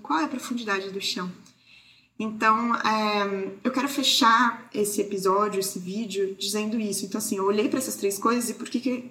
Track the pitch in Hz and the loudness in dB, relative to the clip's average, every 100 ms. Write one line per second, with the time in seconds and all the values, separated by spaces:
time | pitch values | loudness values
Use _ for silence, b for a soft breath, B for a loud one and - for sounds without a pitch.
0 | - 302 311 247 - 240 214 196 196 190 | -2 0 0 -4 -6 -6 -2 -2 -4 -6
1 | 190 - 180 - b b b b b b | -4 -4 -6 -10 b b b b b b
2 | b - 220 220 220 220 233 - 214 220 | b -8 -8 2 4 4 4 2 2 2
3 | 214 208 202 196 190 - 254 254 269 - | 2 2 0 -2 -4 -4 -2 0 0 0
4 | 262 - 233 226 240 - - - 208 - | 2 4 6 6 4 0 -6 -2 0 0
5 | 196 202 190 196 208 190 190 185 180 202 | -2 0 2 4 2 0 -4 -6 -6 -6
6 | 220 190 190 196 202 214 214 226 208 190 | -4 -2 -2 -2 -4 -2 -2 -2 -2 -4
7 | 196 220 214 196 196 208 208 269 226 202 | -4 -4 -2 0 2 2 2 0 -2 -2
8 | 196 196 - 247 214 214 240 247 247 247 | -2 0 2 2 0 -6 -6 -4 -2 -4
9 | - | -6